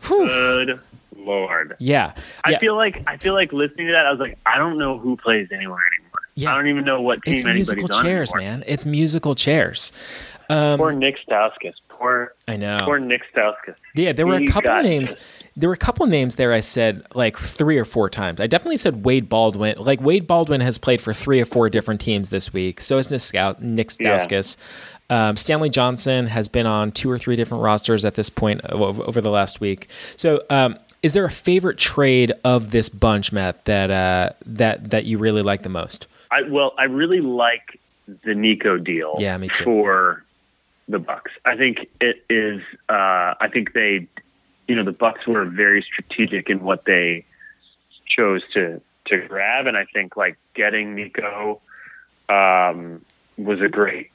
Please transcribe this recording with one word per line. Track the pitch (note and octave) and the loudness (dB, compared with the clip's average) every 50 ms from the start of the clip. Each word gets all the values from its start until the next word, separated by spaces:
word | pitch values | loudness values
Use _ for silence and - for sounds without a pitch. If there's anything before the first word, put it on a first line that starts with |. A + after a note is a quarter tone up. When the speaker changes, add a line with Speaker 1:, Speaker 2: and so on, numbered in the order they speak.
| - - | -2 2
Speaker 1:
whew. | F4+ G#4 F#4 | 2 2 2
Speaker 2:
Good | - C3 B2+ B2+ B2+ B2+ B2+ B2+ B2+ B2+ B2+ - _ - - _ _ - | 2 2 2 2 2 2 2 0 -2 -4 -6 -8 _ -20 -20 _ _ -20
Lord. | G2+ G2+ G2+ G2+ G2 F#2+ F#2+ - E2 D#2+ D2+ - - | -14 -6 -2 0 0 0 0 -2 -2 -4 -4 -8 -6
Speaker 1:
Yeah. | B2 B2+ C#3+ C#3+ G#2 D#2 - - - - - - - | -2 2 2 2 2 0 -4 -12 -18 -18 -20 -2 0
Speaker 2:
I | D#3+ | 2
Speaker 1:
Yeah. | E3 - | 2 4
Speaker 2:
feel | - A3 G#3+ | 2 2 2
like, | G#3+ A3 G#3 F3+ - - | 2 0 0 0 -4 -8
I | - C#3+ C#3+ | -8 -8 -4
feel | - F#3+ F#3+ | -2 0 2
like | G3 F#3 D#3+ - | 2 0 0 0
listening | C#3 D3 D3 D3 - E3+ E3 | -2 -2 -2 -2 -6 -4 0
to | E3+ | 2
that, | E3 D#3 C#3 | 4 4 4
I | |
was | C#3+ B2 | 2 0
like, | C3+ B2 A#2 - _ A2+ | -4 -6 -8 -4 _ 0
"I | A2+ C3+ | 2 2
don't | D3+ E3+ E3 D3+ | 0 0 0 -2
know | D3 C3+ C3 A#2+ | -2 -2 -2 -2
who | A2+ B2+ B2+ | -2 -2 -4
plays | A#2+ - A#2 A2+ G#2+ G2+ F#2 | -2 0 0 0 0 0 -4
anywhere | G2+ F#2+ G2 F#2+ F2+ F2+ F2 F2 F2 - | -8 -10 -10 -10 -4 0 0 0 0 -2
anymore. | _ _ _ - - - _ | _ _ _ -10 -10 -10 _
Speaker 1:
Yeah. | - C#3 D#3 B2+ | -6 -2 -2 0
Speaker 2:
I | |
don't | C#3 C#3+ D3 | 0 0 0
even | D3 C#3+ C#3 | 0 0 0
know | C#3 C3+ C3 | 0 0 0
what | B2 B2 A#2+ A2 - | 0 0 -2 -2 0
team | D#3 E3 | -2 -2
Speaker 1:
It's | - - | 0 2
musical | A#2+ A#2 F#3+ G3 - - - | 2 2 2 2 0 -2 -2
Speaker 2:
anybody's | G3 F3 G2+ G#2+ | -2 -2 0 0
on | B2 | 2
Speaker 1:
chairs, | E3+ F#3 F#3 D3 - F2+ | 2 0 0 -2 -2 -4
Speaker 2:
anymore." | F#2 F#2+ G2 | -4 -4 -4
Speaker 1:
man. | A2 C3 - | -6 -8 -4
It's | - D3 C#3+ - D3+ | -4 -4 -2 -2 -2
musical | D3 D3 D#3+ D#3+ D3+ E3 - D3+ C#3 | 0 2 2 2 2 0 0 0 0
chairs. | - - - C#3+ D#3+ A#2 - - - - - - - - - - - - - - - - - | 0 2 2 4 2 2 0 -2 -6 -6 -6 -8 -12 -18 -16 -16 -16 -16 -18 -20 -20 -6 -2
Um, | D3+ D#3 D3+ D3 D3 C#3+ | 0 2 2 2 2 2
Speaker 2:
Poor | D#3 D#3+ | 2 0
Nick | D3 C#3 C3 C#3 C3+ - - - | 0 2 0 0 0 -2 -4 -2
Stauskas. | A2 G#2 G#2+ A2 - - - F#2 E2 - _ _ | 2 2 2 2 0 -4 -14 -14 -14 -14 _ _
Poor, | - - B2 B2 B2+ B2 A#2+ A#2+ - _ _ - | -14 -4 -2 0 0 0 -2 -6 -10 _ _ -10
Speaker 1:
I | A2+ G#2 | -8 -6
know. | G2+ G#2 G#2 G#2 G2 | -4 -4 -2 -2 0
Speaker 2:
poor | F2+ D2 - | 0 0 -2
Nick | C3 B2+ B2 B2 - - _ | 0 -2 -2 -2 -4 -4 _
Stauskas. | B2+ G#2+ G#2+ G#2+ - - - F2+ _ _ - _ | 0 0 0 0 -4 -12 -16 -18 _ _ -10 _
Speaker 1:
Yeah, | D3+ E3+ F#3 | -2 0 0
there | C#3+ A#2+ D#3+ | 0 0 0
were | F3 F#3 | 2 2
a | - | 2
Speaker 2:
He | C#4+ - | 0 0
Speaker 1:
couple | - G3 - - | 0 0 0 2
Speaker 2:
got | - - E4 | 2 2 2
Speaker 1:
names. | G#3 E3 D3 C3 C3 - - - - - - - - _ | 2 2 0 -2 -4 -6 -10 -14 -20 -20 -20 -20 -20 _
There | - C#3+ E3+ | -2 0 0
were | F#3 | 0
a | - | 0
couple | - - B3 - F4 C4 | -2 -2 0 2 2 2
names | F3 D3 C3 B2 A#2 | 4 2 2 0 0
there | - C3 A#2+ | 0 2 2
I | A#2 A2 | 2 2
said, | G#2+ - - B2+ A#2 A2 G#2 F#2 - - - | 2 0 0 2 2 0 0 -2 -10 -10 -2
like, | B2 B2 A2+ G#2 - | 0 0 0 0 -2
three | - - - - D#3 D3+ D#3+ C#3 | -10 -10 -2 0 2 2 4 2
or | A2+ | 2
four | - - A#2+ G#2+ F#2+ | 0 0 0 0 0
times. | - - G2+ F#2 E2+ F2 | 0 -2 -4 -4 -2 -2
I | G2 A2+ | -2 0
definitely | C3+ F3 - E4+ D#4+ B3+ | 0 0 0 0 -2 0
said | - G3+ C#3 A2 G2 | 0 0 0 0 2
Wade | B2+ C3 C3+ A#2 F#2+ | 2 2 2 2 2
Baldwin. | A2+ A2+ A2+ A2 G2+ G2+ G#2+ G#2+ G#2+ - | 2 4 4 4 2 0 -2 -2 -2 -2
Like, | G2+ B2+ C#3 B2 | 0 0 0 2
Wade | C3 C#3+ E3+ G3+ F3+ | 2 2 2 2 2
Baldwin | D#3 F3 E3+ E3 D3+ D3+ C#3 | 2 2 2 2 2 0 0
has | B2 B2+ A#2 - | 0 0 -2 -2
played | - - B2+ A#2 | 2 2 2 2
for | - - A2 | 2 -4 -6
three | - - C#3 C#3 C3 | -6 0 2 4 4
or | A#2+ | 4
four | A2+ - B2 A2+ A2 | 2 2 2 2 4
different | G2+ A2 G2+ - A2 G#2 | 2 0 0 0 -4 -4
teams | - - A2 G2+ G2 F#2+ | -2 -2 -2 -2 -2 -2
this | - G2 - - | -4 -4 -4 -4
week. | - F#2+ F#2 F#2 F2 - | -4 -4 -4 -4 -6 -6
So | - - C3+ C3+ | -2 0 0 0
has | C3 - | 0 0
Nick | D3 B2+ | -4 -4
Scout-, | - - - F#2+ F#2 G2 G2 - | -4 -2 0 0 0 0 -2 -4
Nick | - A#2+ A2+ A2+ A2 - - - | -6 -4 -2 -2 -2 -2 -2 -2
Speaker 2:
Yeah. | A2+ A2 G#2 F#2+ | 0 2 2 2
Speaker 1:
Stauskas. | F2+ - G2+ G2 G2 - - - - - - - - - - - _ _ | 2 0 0 -2 -2 -2 -8 -10 -14 -20 -20 -20 -20 -20 -20 -20 _ _
Um, | B2 A#2 A2 G#2+ G#2 | 2 2 2 2 2
Stanley | G#2 - - D#3 D3+ D#3+ D3+ | 0 0 0 0 0 0 0
Johnson | B2+ C#3 B2 B2 B2 A#2+ - C3+ C3 B2+ B2 A#2 | 2 2 2 2 0 0 0 0 0 0 0 0
has | A2 A#2+ A2 G2 | -2 -2 -4 -2
been | - B2 A#2 | 0 0 0
on | A2+ A2 G#2+ G#2+ G#2+ | 2 2 2 0 -2
two | G#2 - - C3+ | -4 -4 -2 -2
or | B2+ A#2+ | -2 -2
three | - - B2 | 0 -2 0
different | A#2 A#2 - A#2+ A#2 | 0 0 -2 -2 0
rosters | A2+ A2 G#2+ G#2+ - - A#2 G#2+ G2 | 2 2 2 2 2 2 2 2 2
at | G#2+ G2 | 0 0
this | - G#2 - | 0 -2 -2
point | - - A2+ G#2+ G#2 - - - | -2 0 0 0 0 0 -4 -6
o-, | - G2+ G#2+ | -2 0 0
over, | G2 G2 G#2+ - | 0 0 -4 -6
over | - A2+ A#2+ | -2 -2 0
the | G#2 G#2+ | 0 2
last | G#2 G#2 G2 F#2+ - - | 2 2 2 2 -2 -4
week. | G#2+ G2+ G2 F#2+ - _ - - - - - | -2 -2 -2 -4 -6 _ -20 -18 -18 -18 -10
So, | - - E3 D3+ C#3+ - - | -2 2 2 2 2 2 2
um, | C#3+ C#3 C3 B2 A2 - _ _ - _ - | 2 4 4 4 2 -4 _ _ -16 _ 0
is | D#3+ C#3+ | 2 2
there | G3+ G3 | 2 2
a | D#3+ | 0
favorite | - - - - F3+ F#3+ F3+ F#3 - - | -2 -2 0 2 2 2 2 0 -2 0
trade | - - - - C#3+ C3+ C3 B2+ B2 A#2 A#2+ - _ | -2 -2 2 4 4 6 6 6 4 4 0 0 _
of | B2+ B2 B2 A2+ G#2 | 2 2 2 2 2
this | A2 A#2 G#2+ - | 0 0 0 0
bunch, | - G2+ A#2 A2+ G#2+ G#2 G2 - | -2 2 2 2 2 2 0 -2
Matt, | - G#2 F#2+ F#2 F2+ _ _ | -2 -2 -2 -2 -4 _ _
that, | - G#2+ G2+ G2 F#2+ | 0 0 2 2 2
uh, | G2 F#2+ F#2 F#2 F#2 F#2 F2+ - - _ - | 2 2 2 2 2 2 0 0 -4 _ -16
that, | - A2+ G#2+ A#2 A2 G#2+ - A2 G#2+ | -14 -2 0 2 2 2 -2 -4 -2
that | G#2+ A2 G#2+ | -2 -2 0
you | A2 A2 G#2 | 0 -2 0
really | G#2+ A2 G#2+ G#2+ G2+ | 0 2 2 2 2
like | G2+ G2+ G2 | 0 0 -2
the | - F#2+ | -2 -6
most? | F#2 E2+ E2+ F2+ - - - _ _ _ - _ | -6 -6 -6 -8 -10 -14 -14 _ _ _ -8 _
Speaker 2:
I, | - C#3 C#3 | -2 -2 0
well, | - C#3 C#3+ C#3 C3 - - | 0 0 0 0 0 0 0
I | C3 | 0
really | C3+ B2+ C3+ D#3 E3+ F#3 F#3 | 0 2 0 0 2 2 2
like | D#3+ C3 B2 B2 A#2+ A#2 A#2+ A#2 - - - - _ _ _ _ _ - G2+ _ _ | 2 0 0 2 2 2 2 0 -6 -16 -20 -20 _ _ _ _ _ -20 -20 _ _
the | A2+ G#2+ | -4 -2
Nico | G#2 G#2+ A2 G#2+ G#2+ - G#2+ F#2+ F2+ | 0 2 2 2 2 2 0 0 0
deal | E2+ E2+ F2 E2 D#2+ D#2 D#2 D#2 | -2 -4 -6 -6 -4 -6 -4 -4
Speaker 1:
Yeah, | G#2 G2 F#2 F#2 | -4 -4 -4 -4
me | F#2+ F#2 | -6 -6
too. | - - - | -6 -4 -2
Speaker 2:
for | A#2+ A#2 G#2+ G#2 G2+ F#2+ F#2 F#2 F2+ F2 - _ _ _ _ _ _ _ _ _ _ _ _ _ - | 0 2 2 2 2 2 2 2 2 0 -2 _ _ _ _ _ _ _ _ _ _ _ _ _ -6
the | G#2 G2 | -6 -6
Bucks. | E2 - - - - - - - _ | -4 -6 -10 -10 -10 -16 -18 -4 _
I | B2+ B2 A2+ | -2 0 2
think | C3 C3 A#2 - - - _ _ | 0 0 0 -2 -10 -14 _ _
it | B2 A#2+ A#2 - _ _ | -2 -2 -2 -2 _ _
is, | A#2 A2+ A2 G#2+ G#2 G2 F#2+ - - - _ - | -2 0 0 -2 -4 -8 -12 -16 -20 -20 _ -2
uh, | A2 G2+ G2 F#2+ F#2 F2+ F2 F2 - - | 0 2 2 2 2 2 2 0 -2 -2
I | A2 G#2+ | -4 -2
think | - B2+ G#2+ - - | -2 -2 -4 -2 -2
they, | A#2 A2 G#2 G2+ G2 F2 - _ - _ _ _ _ _ _ _ _ _ - | 0 0 0 0 -2 -4 -10 _ -20 _ _ _ _ _ _ _ _ _ -2
you | B2 | -2
know, | A2+ G#2 | 0 0
the | F#2+ - | -2 -2
Bucks | - A#2 A2+ A2+ - - - | 0 0 0 0 0 -4 -2
were | A#2 A2 G2 | -2 0 -2
very | F2+ F2 F#2+ G#2 G2+ G#2 G#2 | -4 0 2 4 4 4 4
strategic | G2 - - - - _ - - A2+ G#2+ - F#2+ E2+ - | 2 -2 -8 -10 -8 _ -2 -2 -2 0 0 -6 -2 -2
in | G2+ F#2+ F#2 | -4 -2 0
what | F#2+ F#2+ F2+ - | -2 -2 -2 2
they | - G2 F2+ F2 E2+ E2+ E2+ - _ _ _ - - - _ _ _ _ _ _ _ _ - _ - | 2 2 2 2 0 -2 -4 -8 _ _ _ -20 -20 -20 _ _ _ _ _ _ _ _ -20 _ -2
chose | - - A#2 G2+ F#2+ F#2 - - - | 0 2 2 2 0 -2 -4 -4 -2
to, | G#2+ F2+ E2+ E2 - _ _ _ _ _ - | -2 -2 -2 -4 -10 _ _ _ _ _ -2
to | G2+ F#2 F#2+ - | -2 -2 -2 -4
grab, | G2 G2 G2 G#2 A#2+ C3 C3+ C3 | -6 -4 -2 -2 -2 -2 -2 -2
and | A2+ G2+ | -2 -2
I | G2 | -4
think, | - - G#2 G2 F#2 - G#2+ | -4 -4 -6 -6 -6 -4 -2
like, | G2 F2+ F2 _ _ _ _ | -2 -2 -2 _ _ _ _
getting | - G#2+ G#2 G#2 A2 G#2+ G#2 G#2 | -2 -2 0 0 -2 -4 -4 -8
Nico, | G2+ G#2 G2 _ - G#2+ G#2 G2+ G#2 G#2 G#2+ G#2+ G#2+ _ _ - - - - - - - _ _ _ _ - | -10 -10 -8 _ -8 -8 -8 -8 -6 -6 -6 -6 -8 _ _ -20 -20 -20 -20 -20 -20 -20 _ _ _ _ 0
um, | G2+ G2 G2 F#2+ F#2 F#2 F2+ F2+ E2+ E2+ E2+ E2+ E2+ E2+ _ _ _ _ _ _ _ - | 2 4 4 6 6 4 4 2 0 -4 -8 -12 -14 -16 _ _ _ _ _ _ _ -10
was | G#2+ G2+ G#2 F2+ | -4 -4 -2 0
a | G2 G2+ | 0 0
great | - G#2 G#2 F#2+ F2 - - - _ | 2 2 0 0 0 -6 -10 -14 _